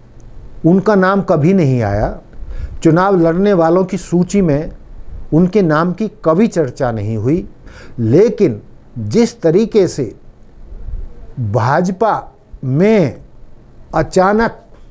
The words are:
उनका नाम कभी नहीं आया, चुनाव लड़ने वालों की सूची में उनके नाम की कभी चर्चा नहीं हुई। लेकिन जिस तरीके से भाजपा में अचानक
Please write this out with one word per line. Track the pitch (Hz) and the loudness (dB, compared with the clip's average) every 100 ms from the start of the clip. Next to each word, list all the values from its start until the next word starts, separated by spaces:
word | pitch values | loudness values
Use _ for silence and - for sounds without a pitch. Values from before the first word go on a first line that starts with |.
| - - - - - - 160 | -20 -20 -20 -18 -18 -2 2
उनका | 190 214 | 2 4
नाम | 202 185 202 | 2 4 2
कभी | 185 160 151 | 0 2 2
नहीं | 196 143 127 | 2 2 2
आया, | 104 101 131 - - - - - - - | 0 0 -2 -6 -14 -14 -10 -8 -10 0
चुनाव | 165 160 190 190 | 2 4 4 2
लड़ने | 165 170 202 | 2 2 2
वालों | 185 165 170 | 2 2 2
की | 185 185 | 0 -4
सूची | - 180 180 202 | -2 -2 0 0
में | 175 143 170 - - - - - - | 2 0 -4 -12 -16 -16 -12 -12 0
उनके | 151 180 208 | 2 2 2
नाम | 175 151 175 | 2 2 0
की | 170 220 - | -2 -6 -4
कभी | 165 160 226 | 0 2 2
चर्चा | 175 135 - 127 | 0 -2 -2 -4
नहीं | 110 104 113 | -2 -4 -2
हुई। | 113 165 202 - - - - - | 0 -2 -4 -14 -20 -20 -14 -4
लेकिन | 113 139 226 - 185 104 - - - 123 | 2 4 2 2 0 -2 -12 -20 -16 -10
जिस | 104 170 226 - | -2 0 0 0
तरीके | 160 175 226 220 175 | 0 2 2 2 0
से | - 110 - - - - - - - - - - - - - | -2 -8 -10 -20 -20 -20 -20 -16 -14 -10 -10 -10 -14 -14 -8
भाजपा | 110 110 113 151 180 185 220 147 - - - - | -2 -2 0 0 0 -2 -2 -2 -6 -18 -20 -10
में | 127 139 202 220 139 - - - - - - - - | -2 2 4 4 2 -2 -16 -20 -20 -20 -20 -20 -6
अचानक | 160 156 190 185 214 226 - - - - | -4 0 2 2 2 0 -4 -20 -20 -20